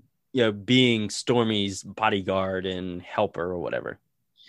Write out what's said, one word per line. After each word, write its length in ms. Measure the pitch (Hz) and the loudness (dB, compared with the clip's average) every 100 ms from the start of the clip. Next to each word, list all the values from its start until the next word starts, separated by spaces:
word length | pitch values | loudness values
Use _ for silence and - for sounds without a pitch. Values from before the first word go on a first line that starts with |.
| _ _ _ | _ _ _
you 100 | 131 | 0
know, 80 | 110 | 2
being 580 | 104 95 127 127 113 104 | 0 2 4 6 4 -2
Stormy's 720 | - - 120 113 107 98 92 | -4 0 2 2 0 -2 -4
bodyguard 840 | 98 98 110 101 92 95 95 95 92 | -10 -2 0 2 0 0 0 -2 -4
and 360 | 90 92 87 | -4 -6 -8
helper 400 | - - 104 - | -6 -2 -2 -2
or 160 | 87 90 | -4 -4
whatever? 400 | 64 58 - - _ _ _ _ | -4 -6 -6 -12 _ _ _ _